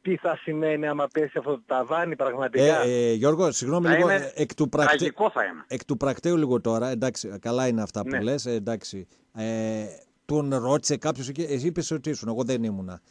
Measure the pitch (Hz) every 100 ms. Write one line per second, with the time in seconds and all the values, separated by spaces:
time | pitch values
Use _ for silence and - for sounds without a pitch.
0 | 185 170 175 156 - 156 156 151 151 147
1 | 139 156 151 156 135 135 - 131 123 160
2 | 170 147 135 123 131 - 143 156 123 123
3 | 120 113 135 160 175 123 123 170 170 156
4 | 175 196 135 - 151 - 143 143 160 151
5 | 165 - 208 127 98 82 - 127 - 139
6 | 139 127 170 170 143 123 117 113 123 120
7 | 127 120 101 98 117 123 127 113 104 107
8 | 104 135 107 143 120 117 101 110 - 98
9 | 92 _ _ 110 110 113 110 110 104 -
10 | _ _ - 147 143 131 123 147 - 143
11 | 156 139 131 139 160 135 156 170 - 156
12 | 156 139 110 113 123 123 113 98 92 90
13 | _